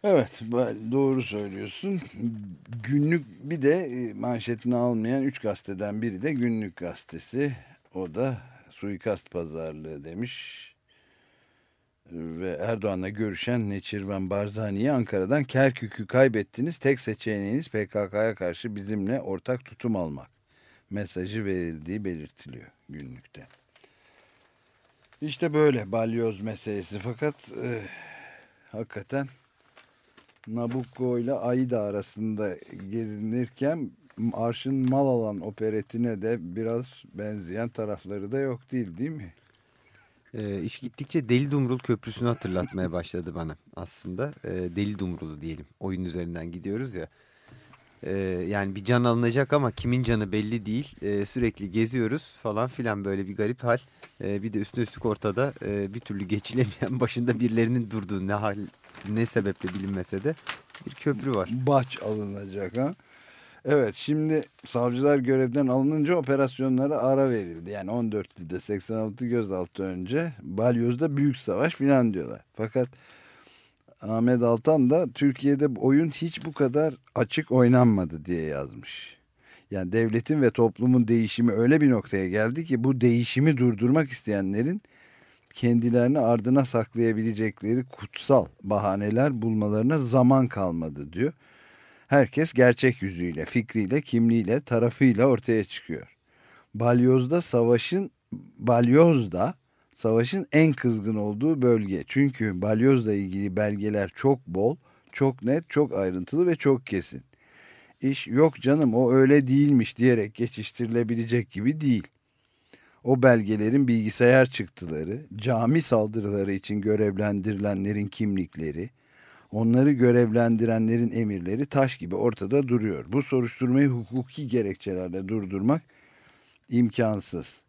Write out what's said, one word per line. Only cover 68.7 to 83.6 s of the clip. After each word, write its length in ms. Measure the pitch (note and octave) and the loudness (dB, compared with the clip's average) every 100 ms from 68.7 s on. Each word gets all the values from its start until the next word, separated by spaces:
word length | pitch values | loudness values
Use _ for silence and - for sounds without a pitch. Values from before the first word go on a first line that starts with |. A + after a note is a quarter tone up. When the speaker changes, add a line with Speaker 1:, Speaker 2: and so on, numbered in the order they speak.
| G2+ - A2 | -8 -6 -6
Speaker 1:
altı 300 | A2 A2+ B2 | -6 -6 -2
gözaltı 580 | A#2+ G#2 F#2 F2 - | -2 -2 -4 -6 -6
önce, 500 | F#2+ F2+ F#2 C#3 E3+ B2 | -6 -6 -4 -4 -4 -10
Balyoz'da 760 | C#2+ F#2+ A#2 A#2+ A#2 B2 D#3+ C#3 | -8 0 2 2 0 0 -2 2
büyük 200 | C#3+ B2+ | 0 0
savaş 360 | - F#2+ D#3 | -4 0 0
filan 400 | - C#3 C3+ A#2 | 2 4 4 4
diyorlar. 280 | F#2 B1+ A1 _ | 0 -6 -12 _
Fakat 360 | - A2 C3 B2 - _ - - - _ _ _ _ _ _ | -8 -2 -2 -2 -6 _ -20 -20 -20 _ _ _ _ _ _
Ahmet 420 | G#2 A2+ A#2+ B2+ | -4 0 2 4
Altan 460 | A#2+ A#2 D3+ D#3 B2+ | 4 2 4 4 4
da 220 | D#3+ D3 | 2 0
Türkiye'de 540 | - C#3+ C3 C#3 C#3 D3 | 0 0 2 0 2 0
oyun 420 | A#2+ B2+ C#3 E3 | 2 2 4 2
hiç 360 | - E3 - D#3+ | -4 -8 -8 -12
bu 60 | |
kadar 400 | D3 C3+ C#3 D#3 C3 _ - | -2 0 2 0 -2 _ -2
açık 360 | A#2 - D#3 | -2 -2 2
oynanmadı 760 | B2+ A#2+ B2 A#2+ G2+ E2+ D#2+ D2+ | 6 8 8 6 4 0 -6 -6
diye 160 | E2+ | -4
yazmış. 760 | D#2 C#2 C#2 - - - - - _ _ _ - _ | -2 -4 -8 -12 -16 -16 -18 -20 _ _ _ -20 _
Yani 200 | G2 F2+ | -6 0
devletin 500 | A2 A2+ A2+ - D3+ | 2 2 0 0 4
ve 80 | B2 | 4
toplumun 580 | - A#2 - B2 B2+ A2+ | 6 2 4 4 4 6
değişimi 440 | A#2 A2 - A#2+ | 2 2 2 2
öyle 300 | G#2 A#2+ D#3 | 4 4 6
bir 80 | D3 | 6
noktaya 400 | A#2 - G2 F#2+ | 4 0 -2 0
geldi 360 | G2+ A2 C#3+ E3 | 0 0 -2 -2
ki 180 | B2+ | 0
bu 180 | B2+ C3 | 2 4
değişimi 560 | B2 A#2 A#2 B2+ D3+ | 4 4 2 2 2
durdurmak 540 | C#3 | 4